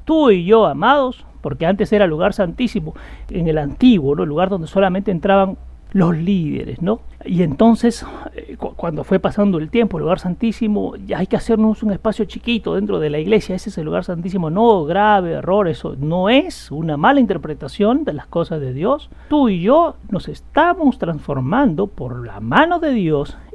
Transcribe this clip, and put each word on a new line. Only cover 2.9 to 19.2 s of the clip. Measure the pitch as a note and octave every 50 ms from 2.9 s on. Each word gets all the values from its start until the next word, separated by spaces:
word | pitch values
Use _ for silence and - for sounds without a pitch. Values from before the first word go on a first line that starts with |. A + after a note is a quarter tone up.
| - - - - - - - -
en | G#3 F3 E3 D#3+
el | D#3 D#3
antiguo, | C#3+ C#3 C3 - B3+ B3+ A3+ F3 C3 C#3 D3
¿no? | E3+ F3+
El | D3+
lugar | D3 D#3+ F#3 F#3
donde | G3+ F3+ D#3+ -
solamente | - G3 G3 F#3 F3+ F#3 F#3+ A3
entraban | F#3 D#3+ - G3 G3 G3 F#3+ F#3+ - - - - - - - -
los | - G3 F3 F3 E3+
líderes, | D3+ E3 F#3+ G3+ F3+ D#3+ D3 C#3 C3 - - B2 - E3+
¿no? | F#3+ A3+ C4 - - - - -
Y | - F#3 E3+
entonces, | F3+ D#3 - - A3 A#3 A3+ - - A#3 A3+ - - - - - - - -
eh, | - - - - -
cu-, | - - -
cuando | - - E3+ D3+ D#3 -
fue | - F#3+ F#3
pasando | - F3+ - G#3 G3+ G3+ F3+ D3+
el | D#3 D#3
tiempo, | - A#3 A#3 - - D#3+
el | D3
lugar | D#3+ F#3 -
santísimo, | - F3+ F3+ - A#3 A#3 G3+ - A#3 G#3+ G#3 G3+ F#3+ - - G3+
ya | F#3+ G3 - -
hay | F#3
que | - A#3
hacernos | - - - A3+ G#3+ A3 A3 G#3+ -
un | A3+ G#3
espacio | G3 - - A3 G3+ - G#3
chiquito | - - - - A#3 A#3+ G#3+ - - E3
dentro | F#3+ G#3 G3+ F#3+ E3+
de | D3+ D3+
la | C#3+ D#3
iglesia, | D#3 G3 A3 G#3+ - - F3+
ese | F#3 - G#3+
es | - F3
el | D#3
lugar | D3+ E3+ F#3 F3+
santísimo. | - F3+ E3 E3+ F#3+ F3+ G3 E3 D3+
No, | E3 G#3 A#3 A#3 G#3+ F3+ D3
grave | C#3+ F3 G3 G#3 G#3+ G#3 G3 F3+ E3+
error, | D#3+ C#3+ - E3 F#3+ G#3 G3+ E3
eso | D3+ - - D#3+ D3 C3
no | C#3+ D#3 E3+ F#3 F#3 G#3
es | B3 C#4 F#4 F4 - - - -
una | C#3 D3+ E3 D#3+ D3
mala | C#3 E3+ A#3+ C#4+ C#4+
interpretación | A#3+ F#3+ F#3 E3 - D#3 D3 - D3+ C3+ - - G3+ G#3+ B3+ D#4 D4
de | - D3+
las | B2+ - -
cosas | - E3+ E3 - E3 D3+
de | C#3 B2+
Dios. | B2+ C3+ E3+ A#3 C#4+ D4+ - - - -